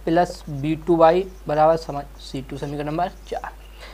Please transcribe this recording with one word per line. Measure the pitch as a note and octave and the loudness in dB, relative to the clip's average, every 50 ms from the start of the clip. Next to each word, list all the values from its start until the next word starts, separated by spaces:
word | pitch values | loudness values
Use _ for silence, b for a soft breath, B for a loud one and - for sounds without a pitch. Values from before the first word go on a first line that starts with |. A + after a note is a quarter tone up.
| - | -4
plus | F3 E3 E3+ F3+ F3 - - - - | 0 2 2 2 2 -2 -12 -10 -10
B | D3 C3+ C#3 D#3 D#3+ D#3 D#3 - | -8 -4 -2 -2 -2 -4 0 0
two | F3 | 4
Y | E3 E3 D#3+ E3+ F#3 G3 F#3 - - - D3+ | 6 6 6 6 4 0 -4 -10 -16 -8 -4
बराबर | D3 D3+ D#3 D#3 E3 D#3+ | 2 4 4 4 4 2
सम-, | - - C#3+ C#3+ C#3 - - - | -2 -6 -10 -10 -10 -12 -16 -18
सी | - - - C#3 | -18 -10 -10 -10
टू, | B2+ - C#3+ C3+ | -10 -8 -10 -10
समीकरण | D3+ C#3+ D3 D3 D3 | -8 -8 -6 -6 -6
नंबर | D3+ D3+ E3 F3 F#3 - - - - | -6 -4 -4 -4 -4 -6 -12 -14 -10
चार। | - - - - - - - B B B B B | -10 -10 -10 -12 -14 -16 -20 B B B B B